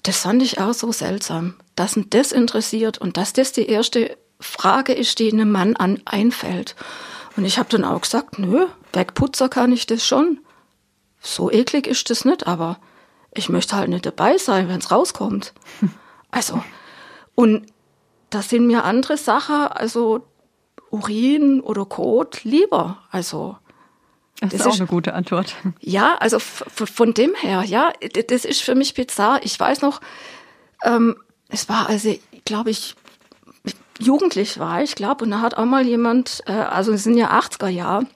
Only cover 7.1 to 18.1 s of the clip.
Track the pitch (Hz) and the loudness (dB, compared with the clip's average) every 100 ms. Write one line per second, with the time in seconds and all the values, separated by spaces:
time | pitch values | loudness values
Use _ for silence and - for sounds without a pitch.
7.1 | - - - 190 247 240 226 - - - | -18 -10 -2 0 0 0 0 0 -2 -2
8.1 | 226 - - 185 247 359 - - 180 185 | -2 -4 -4 0 2 2 -2 -6 -2 -2
9.1 | - 269 - 262 254 247 247 - 226 - | -2 -2 0 0 2 2 2 0 -2 0
10.1 | - 330 294 _ _ _ _ _ _ _ | 2 2 0 _ _ _ _ _ _ _
11.1 | _ - - 180 220 262 294 262 254 - | _ -12 -4 2 2 2 0 -2 -4 -2
12.1 | 240 262 359 - 175 165 175 _ _ _ | 0 2 0 -2 -2 -4 -6 _ _ _
13.1 | _ _ - - 175 - 202 185 175 - | _ _ -8 -2 0 0 -2 -2 -2 -4
14.1 | - 202 370 - 196 185 180 - 185 359 | 0 2 2 2 0 0 -4 0 2 2
15.1 | - 202 202 - _ - - 190 - - | -2 -4 -4 -6 _ -20 -4 -4 -4 -20
16.1 | _ _ 247 - 175 - - - - - | _ _ -4 -2 -6 -8 -20 -20 -20 -20
17.1 | - _ - 226 214 - _ _ _ _ | -20 _ 4 4 4 -2 _ _ _ _